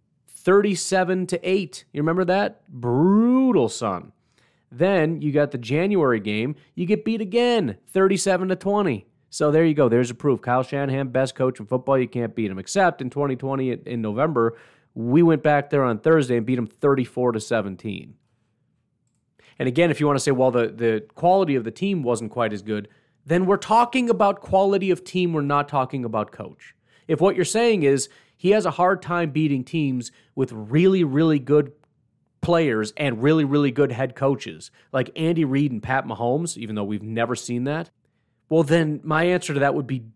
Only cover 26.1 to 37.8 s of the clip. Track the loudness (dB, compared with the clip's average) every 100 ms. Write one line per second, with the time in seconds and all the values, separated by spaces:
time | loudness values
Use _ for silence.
26.1 | -4 -6 -8 -16 -18 -20 _ _ _ -6
27.1 | 2 2 2 -2 0 2 2 2 2 -2
28.1 | _ _ _ 2 2 2 0 0 0 -2
29.1 | -4 -2 -2 0 -2 -4 -4 -2 -4 -8
30.1 | -16 _ -6 -6 -6 -2 2 4 4 2
31.1 | 2 2 0 2 2 2 -8 _ _ _
32.1 | _ _ _ 0 2 2 0 -4 -4 -4
33.1 | 0 2 2 2 2 0 2 0 0 -6
34.1 | -2 -2 -2 -6 -16 -20 _ _ -6 -4
35.1 | -4 -2 0 0 0 0 -2 -2 -4 -4
36.1 | -4 -2 -2 -4 -10 -10 -6 -6 -6 -6
37.1 | -4 -2 -4 -6 -6 -4 -6